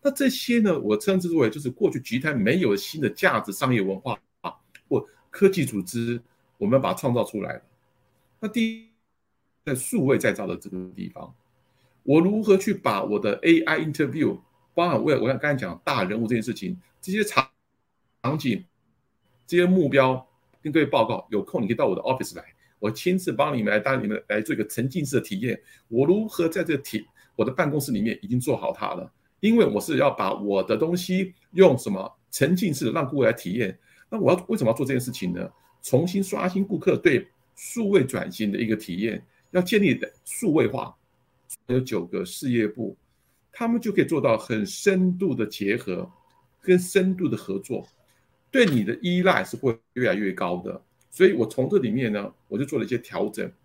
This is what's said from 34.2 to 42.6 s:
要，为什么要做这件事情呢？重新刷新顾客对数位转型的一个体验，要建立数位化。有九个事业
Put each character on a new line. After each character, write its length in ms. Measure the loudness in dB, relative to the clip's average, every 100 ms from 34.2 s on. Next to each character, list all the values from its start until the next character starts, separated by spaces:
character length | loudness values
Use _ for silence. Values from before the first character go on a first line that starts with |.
| 2
要， 120 | 2 0
为 80 | 0
什 80 | 0
么 40 |
要 60 | 0
做 100 | 0
这 80 |
件 60 | -2
事 100 | -2
情 220 | -6 -6
呢？ 180 | -4 -8 _ _ _
重 240 | 0 2 2
新 160 | -2
刷 260 | -2 -2 -2
新 180 | -2 -2
顾 120 | 0
客 200 | 0 4
对 280 | 4 4 0 _ _ -20
数 340 | -12 -4 2
位 140 | 4
转 260 | 2 -2 -6
型 220 | -4 -2
的 80 | -2
一 80 | -2
个 80 | -2
体 220 | -4 -4
验， 280 | -4 -6 -12 _ _
要 100 | -2
建 200 | 0 2
立 180 | 2 2 -4 _ -14
数 280 | -6 0
位 140 | 2 2
化。 260 | -2 -8 -14 _ _ _ _ _ -20 -2
有 120 | -2
九 260 | -2 -6 -4
个 200 | -8 -8
事 260 | -8 -2
业 160 | 0